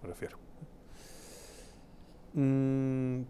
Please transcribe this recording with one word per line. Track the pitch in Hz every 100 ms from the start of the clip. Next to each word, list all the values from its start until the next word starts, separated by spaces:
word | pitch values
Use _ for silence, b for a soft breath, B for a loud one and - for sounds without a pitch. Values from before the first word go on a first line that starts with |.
me | -
refiero. | - - - - - - - b b b b b b b b b b - - - - -
Mm, | 151 135 135 135 135 135 131 131 127